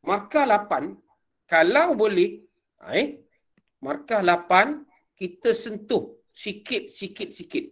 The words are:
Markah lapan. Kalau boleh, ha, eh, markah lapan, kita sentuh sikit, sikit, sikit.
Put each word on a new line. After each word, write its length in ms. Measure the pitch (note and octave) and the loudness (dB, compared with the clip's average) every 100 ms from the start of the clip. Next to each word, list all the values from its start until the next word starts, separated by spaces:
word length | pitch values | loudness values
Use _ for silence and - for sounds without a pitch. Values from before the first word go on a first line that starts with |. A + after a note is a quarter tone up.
| - | -2
Markah 400 | G3+ G3+ D4+ C4+ | -4 0 0 2
lapan. 480 | G#3 G#3 C#3+ D#3 G3 _ _ _ _ _ | 2 2 -4 -4 -12 _ _ _ _ _
Kalau 480 | E3 E3 C4 F4 A#3+ | 4 4 4 2 2
boleh, 480 | G#3+ F#3 G3 - _ _ _ _ E2 | 2 2 0 -2 _ _ _ _ -4
ha, 80 | |
eh, 320 | D3 C#4+ - _ _ _ _ _ _ | -2 -2 -6 _ _ _ _ _ _
markah 400 | C4+ C#4+ - A3 | -8 -8 -4 0
lapan, 640 | F3+ F3 - F3+ A#3 D4+ - _ _ _ | 2 0 4 4 4 -2 -12 _ _ _
kita 400 | F#3 - - A3+ | -12 -4 -2 -2
sentuh 640 | A#3 G#3+ - G3+ - - _ | -4 -14 -4 -4 -4 -18 _
sikit, 640 | - G#3+ G#3 - - - | -14 -12 -12 -8 -8 -8
sikit, 400 | - G3 - F#3+ | -14 -14 -12 -14
sikit. 320 | - E3+ - - | -14 -8 -8 -8